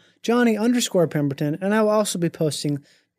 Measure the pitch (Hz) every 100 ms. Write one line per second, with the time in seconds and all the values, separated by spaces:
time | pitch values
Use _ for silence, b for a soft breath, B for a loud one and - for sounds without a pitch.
0 | b b - 240 240 208 226 247 226 185
1 | 156 151 143 139 147 165 190 214 214 214
2 | 208 185 170 - 156 139 151 143 b b
3 | b